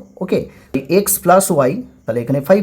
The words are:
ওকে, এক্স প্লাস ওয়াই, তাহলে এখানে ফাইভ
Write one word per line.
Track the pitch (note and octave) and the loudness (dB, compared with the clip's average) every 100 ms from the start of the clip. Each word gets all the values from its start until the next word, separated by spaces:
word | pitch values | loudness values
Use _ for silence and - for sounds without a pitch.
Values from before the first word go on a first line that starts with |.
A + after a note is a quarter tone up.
| - - | -8 -12
ওকে, | F#3 F#3+ - - - C3 - E3+ | -4 -4 -4 -14 -8 -8 0 0
এক্স | G3+ - | 0 0
প্লাস | F3+ F3+ F#3+ D#3+ | 2 4 4 2
ওয়াই, | C3 F#3+ - _ | 0 -2 -8 _
তাহলে | - A#2 | -8 -6
এখানে | A#2+ C#3 C#3+ | -2 -2 2
ফাইভ | G3 | 2